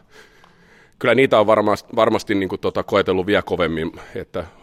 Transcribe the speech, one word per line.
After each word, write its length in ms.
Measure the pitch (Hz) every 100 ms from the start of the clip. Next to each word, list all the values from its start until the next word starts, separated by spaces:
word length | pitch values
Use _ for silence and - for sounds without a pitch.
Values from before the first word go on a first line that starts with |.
| _ - - _ _ _ _ _ _ -
kyllä 160 | 127 117
niitä 240 | 135 117
on 80 | 104
varmasti, 420 | 107 104 98 - 113
varmasti 400 | 110 107 - 101
niin 140 | 95
kuin 120 | 98
tota 220 | 95 98
koetellut 420 | - 101 92 92 92
vielä 160 | 98
kovemmin, 500 | - 87 82 80 80 - - -
että 300 | 85 92 82 -